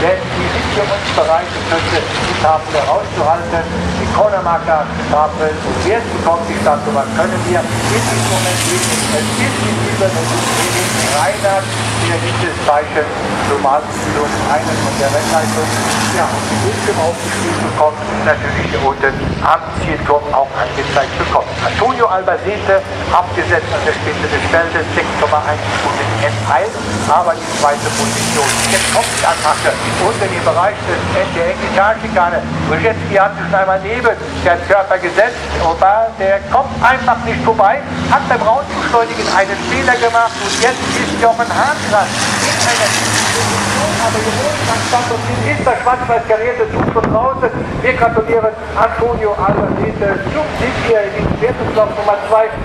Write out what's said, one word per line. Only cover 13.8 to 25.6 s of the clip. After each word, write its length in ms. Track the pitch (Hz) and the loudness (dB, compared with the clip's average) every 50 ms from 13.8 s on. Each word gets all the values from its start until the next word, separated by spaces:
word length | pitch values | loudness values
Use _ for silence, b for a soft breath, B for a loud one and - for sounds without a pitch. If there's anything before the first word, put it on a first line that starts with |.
| 151 - - - - - - - - 147 - - - - | 0 -2 -6 -4 -4 -2 -2 -2 -2 -2 -2 -2 0 0
einen 260 | 143 156 156 - - - - | 0 0 0 0 -2 0 0
von 100 | - 110 - | -2 0 0
der 100 | 139 139 139 | 0 0 0
Rennleitung, 520 | 147 - - - 160 156 - - - - 107 110 110 107 107 - - - - - - | 0 0 2 0 2 2 0 0 0 0 0 0 -2 -2 -2 -2 -2 -2 -2 0 0
ja, 80 | 165 | 0
auf 160 | - 110 107 - - | 0 0 -2 -2 -2
die 80 | 107 107 - | -2 0 0
Bildschirme 340 | 190 220 202 - 202 202 - 160 | 0 0 0 -2 -2 0 0 0
aufgespielt 520 | 165 170 - - - - 196 196 175 175 - - - | 0 -2 -2 -4 -4 -4 -2 -2 -2 -2 -2 -2 -2
bekommt 280 | - - 156 151 151 - - | 0 2 2 2 2 0 -6
und 160 | - - - - | -4 -4 -2 2
natürlich 400 | 156 147 139 113 - - - - | 0 0 0 0 -2 -2 -2 -2
hier 160 | - - - 135 | -2 -2 0 0
unten 320 | 135 139 - 143 135 135 - - - - - - | 0 0 2 0 0 0 0 -2 -2 -2 -2 2
am 160 | 147 156 165 - - - - | 2 0 0 0 -6 -6 -4
Zielturm 460 | - 156 156 139 143 - 143 147 143 147 143 | -2 -2 -2 -2 0 2 2 2 2 0 0
auch 160 | 135 139 135 - - | 0 0 0 -2 -4
angezeigt 540 | 127 123 139 139 135 139 143 143 135 135 - | -4 -2 -2 -4 -4 0 0 0 0 0 -2
bekommt. 300 | - - - - 139 110 - 120 - - | -4 -2 0 0 0 0 -2 -4 -2 -2
Antonio 420 | 120 - - 202 254 254 247 240 | -2 0 2 0 0 2 2 2
Albacete 720 | 202 185 190 185 185 175 160 - 190 208 196 190 196 196 190 190 - - - - - - | 2 2 0 0 0 0 0 -2 -4 -4 -2 0 2 2 2 2 -2 -6 -6 -4 2 2
abgesetzt 560 | 165 196 202 - 185 165 - 170 160 151 - | 2 2 2 -2 -2 0 2 0 0 0 -2
an 100 | - 147 - | -2 -2 0
der 80 | 156 143 | 0 -2
Spitze 320 | - - 151 151 143 147 | -2 -2 -4 -4 -2 -2
des 160 | 147 151 139 - - | -2 -2 -2 0 2
Feldes, 340 | 165 165 165 165 170 170 156 - - | 2 2 2 2 0 -2 -2 0 -2
sechs 160 | 175 165 - - - | -2 -2 -2 0 0
Komma 180 | 151 147 151 151 - | 0 2 2 0 0
eins 140 | 147 151 151 | 0 -2 -2